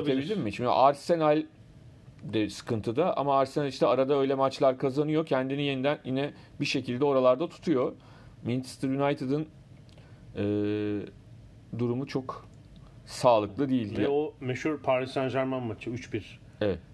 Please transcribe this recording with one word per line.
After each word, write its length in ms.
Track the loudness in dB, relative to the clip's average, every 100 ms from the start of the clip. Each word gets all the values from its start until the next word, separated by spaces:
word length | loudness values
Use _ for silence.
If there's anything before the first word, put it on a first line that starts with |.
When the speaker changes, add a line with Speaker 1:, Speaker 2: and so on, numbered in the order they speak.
| 2
Speaker 1:
Anlatabildim 280 | 0 0 -2
mi? 120 | -4
Şimdi 160 | -2 0
Arsenal 720 | 4 4 4 0 2 2 2 -2 -12 -20 -20 -20 -20 -20 -18
de 280 | -6 -2 -2
sıkıntıda 640 | -4 -6 -4 -2 -2 0 0
ama 220 | 2 2
Arsenal 300 | 2 -2 -4
işte 180 | 0 2
arada 320 | 4 4 2
öyle 160 | 2
maçlar 440 | 2 0 2 2 2
kazanıyor. 480 | 0 0 0 0 0
Kendini 360 | 0 0 -2
yeniden 360 | -2 0 -2 -2
yine 260 | -4 -4 -4 -8 -14 -2
bir 60 | 0
şekilde 380 | 0 -2 2
oralarda 440 | 4 6 6 6 2
tutuyor. 440 | -4 0 2 0 -4 -18 -20 -20 -10
Manchester 440 | -4 -4 -4 -6 -2
United'ın, 580 | 0 0 0 -2 -2 -4 -12 -20 -20 -20 -20 -20 -20 -12 -4
e, 60 | -2 0 0 -2 -2 -4 -8 -14 -20 -20 -20 -20 -10 -4
durumu 280 | -2 -2 -4
çok 400 | -6 -6 -12 -16 -20 -20 -20 -20 -20 -16
sağlıklı 600 | 2 4 4 2 -2 -2
değil 240 | -2 -2
Speaker 2:
Ve 40 | -2
Speaker 1:
diye. 120 | 0
Speaker 2:
o 260 | 0 -2 -6
meşhur 380 | -6 -4 -4 -2
Paris 320 | 0 0 0
Saint-Germain 520 | -4 -2 -2 -2 -2
maçı 280 | -6 -8 -8
üç 220 | -8 -6
bir. 280 | -8 -10 -18 -14 -4
Speaker 1:
Evet. 180 | -2 -2 -8